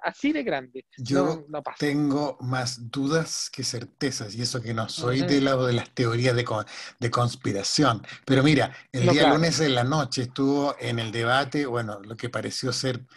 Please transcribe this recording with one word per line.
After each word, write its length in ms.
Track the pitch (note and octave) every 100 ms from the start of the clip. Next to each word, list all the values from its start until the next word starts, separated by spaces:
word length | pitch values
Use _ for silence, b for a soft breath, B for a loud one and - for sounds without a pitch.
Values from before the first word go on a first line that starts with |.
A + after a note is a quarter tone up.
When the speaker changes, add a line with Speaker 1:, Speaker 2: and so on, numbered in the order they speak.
Speaker 1:
Así 300 | E3+ - C#4+
de 120 | D#4
grande. 420 | A#3 C#3+ B2+ C3 - -
Speaker 2:
Yo 300 | B2 C#3 D3
Speaker 1:
No, 200 | D#3+ D3
no 120 | D3+
pasa. 160 | C3+ -
Speaker 2:
tengo 580 | D3 C#3+ D3 C#3 D3 C3
más 500 | B2+ B2+ B2 A#2+ A#2
dudas 600 | C#3 C#3 D#3+ D#3+ - -
que 160 | - B2+
certezas, 680 | A#2+ G2+ _ C#3 B2 G#2+ A2
y 60 |
eso 200 | A#2+ B2+
que 120 | A2+
no 140 | A2+ A2
soy 320 | - B2 C3
Speaker 1:
Ujú. 100 | C#3
Speaker 2:
del 120 | C#3
lado 240 | C#3 C3 B2+
de 60 |
las 160 | A#2+ -
teorías 440 | - A#2+ A#2 B2+
de 120 | A#2+ A#2
con-, 200 | A2 - B B B
de 140 | A#2
conspiración. 920 | A#2+ A#2+ - - G2+ G2 - C#3 G#2+ - B
Pero 180 | - C3+
mira, 320 | C#3 C#3+ A2 B B
el 120 | B2+ B2
Speaker 1:
No, 60 |
Speaker 2:
día 120 | D3+
Speaker 1:
claro. 120 | D3 D3
Speaker 2:
lunes 240 | E3 C3+
en 160 | D3+ B2
la 80 |
noche 380 | B2 D#3 C3 -
estuvo 560 | A#2+ C3+ C#3 C#3+ C#3+ -
en 200 | A#2+ A#2
el 120 | A2+
debate, 540 | A2+ A#2 C3 C#3 D3+ C#3
bueno, 340 | A#2 A2 G#2
lo 160 | G#2+ A2+
que 140 | A#2+
pareció 420 | A2 G#2+ - C3
ser 300 | B2 C3 A#2+ -